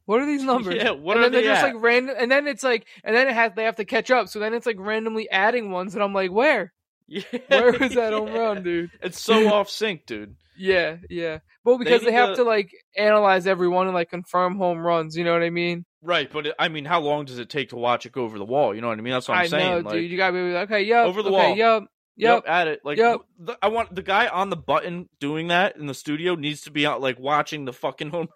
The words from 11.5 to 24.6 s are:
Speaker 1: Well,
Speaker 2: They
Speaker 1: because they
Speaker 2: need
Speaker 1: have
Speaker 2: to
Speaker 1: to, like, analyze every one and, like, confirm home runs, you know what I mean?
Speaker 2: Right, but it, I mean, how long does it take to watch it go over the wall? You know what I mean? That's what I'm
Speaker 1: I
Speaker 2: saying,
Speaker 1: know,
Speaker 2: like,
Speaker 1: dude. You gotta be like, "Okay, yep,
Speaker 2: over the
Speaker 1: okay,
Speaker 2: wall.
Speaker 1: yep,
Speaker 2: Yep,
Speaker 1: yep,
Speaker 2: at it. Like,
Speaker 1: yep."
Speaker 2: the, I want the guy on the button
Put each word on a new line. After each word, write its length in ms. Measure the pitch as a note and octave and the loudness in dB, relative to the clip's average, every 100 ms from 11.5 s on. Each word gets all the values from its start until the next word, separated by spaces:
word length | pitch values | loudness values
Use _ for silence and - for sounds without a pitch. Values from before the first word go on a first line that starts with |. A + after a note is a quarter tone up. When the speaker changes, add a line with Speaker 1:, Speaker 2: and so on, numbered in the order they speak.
| _ | _
Speaker 1:
Well, 140 | A#3 B3 | 2 2
Speaker 2:
They 80 | A#3+ | 4
Speaker 1:
because 120 | A#3+ | 4
they 80 | A#3 | 4
Speaker 2:
need 20 | |
Speaker 1:
have 200 | A#3 A#3+ | 4 4
Speaker 2:
to 40 | B3 | 2
Speaker 1:
to, 60 | |
like, 280 | A#3+ G#3+ F#3 - _ F#3 | 2 2 -2 -10 _ 0
analyze 480 | G#3+ G#3+ G3+ F#3+ F3+ | 4 6 6 4 2
every 200 | F#3 F3 | 2 2
one 200 | F3+ F#3+ | 2 2
and, 60 | F3+ | 0
like, 140 | E3+ | -2
confirm 480 | F3+ F3+ F3+ F3+ G3 | -6 -4 0 0 0
home 220 | F3+ E3 | -2 0
runs, 360 | E3+ E3+ D#3+ D#3+ | 0 0 0 -4
you 60 | |
know 100 | E3+ | 0
what 100 | E3+ | 2
I 60 | E3+ | 0
mean? 340 | E3+ F3 E3+ - _ | -2 -4 -4 -10 _
Speaker 2:
Right, 280 | D#3 E3+ C#3 | -2 -2 -2
but 140 | D3+ D3 | -6 -6
it, 80 | D#3 | -2
I 100 | E3+ | -2
mean, 160 | D#3 C#3+ | -2 -2
how 140 | F3 | 0
long 240 | D3 D3 C#3 | 0 -2 -4
does 140 | B2 | -12
it 100 | A2+ | -8
take 200 | D3 C3 | -6 -6
to 60 | A#2+ | -2
watch 280 | A#2+ A#2+ A#2 | 0 0 -2
it 60 | |
go 120 | C3+ | -6
over 140 | A#2 G#2+ | -6 -6
the 80 | G2+ | -2
wall? 300 | C3+ B2+ G#2+ | 0 0 0
You 60 | |
know 60 | A#2 | -4
what 100 | A2 | -6
I 20 | |
mean? 120 | A#2 | -4
That's 140 | B2+ B2 | -4 0
what 80 | F3+ | 0
I'm 40 | |
Speaker 1:
I 80 | F3 | 0
Speaker 2:
saying, 340 | D#3 F#3 F3 | 0 0 -2
Speaker 1:
know, 20 | |
Speaker 2:
like, 100 | D#3+ | -4
Speaker 1:
dude. 180 | E3+ E3+ | -6 -4
You 60 | F3+ | -2
gotta 160 | F#3+ | -2
be 180 | F3+ F3+ | -2 -4
like, 160 | F3 G3+ | -4 -2
"Okay, 140 | G#3 | -2
yep, 240 | G3+ A#3 A3 | 2 4 4
Speaker 2:
over 160 | F#3+ | 0
the 60 | G3+ | 0
Speaker 1:
okay, 20 | |
Speaker 2:
wall. 240 | F#3+ E3 E3+ | 4 4 4
Speaker 1:
yep, 260 | A3+ A3 - _ _ - | 2 2 -2 _ _ -2
Speaker 2:
Yep, 260 | A3 A#3 | 2 2
Speaker 1:
yep, 0 | - | 2
Speaker 2:
at 200 | F3 E3 | 0 0
it. 140 | D3+ C#3 | -2 -2
Like, 140 | D3+ | 2
Speaker 1:
yep." 220 | A#3 A#3 - _ | 2 2 -6 _
Speaker 2:
the, 180 | F3 A#3+ | -14 -4
I 80 | G3+ | -2
want 240 | A3+ G#3 F#3 | 0 -4 -8
the 80 | |
guy 240 | G3+ G3+ A#3+ | -2 0 2
on 220 | F3 G3 | 0 -4
the 60 | |
button 540 | E3+ | -4